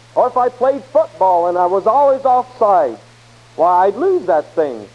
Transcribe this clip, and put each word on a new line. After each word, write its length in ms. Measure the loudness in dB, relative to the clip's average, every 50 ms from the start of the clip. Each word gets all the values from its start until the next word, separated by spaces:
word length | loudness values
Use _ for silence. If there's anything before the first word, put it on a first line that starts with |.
| -18 -8 -2
Or 120 | 0 0
if 100 | 0 0
I 120 | -2 -2 -2
played 340 | -2 -2 -2 -2 -2 -2 -6
football 640 | -4 -2 -2 -2 -2 -2 -2 0 2 2 2 0 0
and 80 | 0
I 100 | 0 0
was 200 | 0 0 0 0
always 380 | 0 2 2 2 2 0 0 0
offside, 760 | 0 0 0 -2 -4 -4 -2 0 2 2 2 0 -2 -4 -10 -18 -20 -20 -20 -20 -20 -20 -20 -20 -12 -4
why, 300 | 0 0 2 2 2 2
I'd 80 | 2 0
lose 320 | -2 -2 -2 -2 -2 0
that 260 | 0 -2 -2 -2 -4 -4
thing. 340 | -4 -4 -4 -4 -10 -14 -18 -20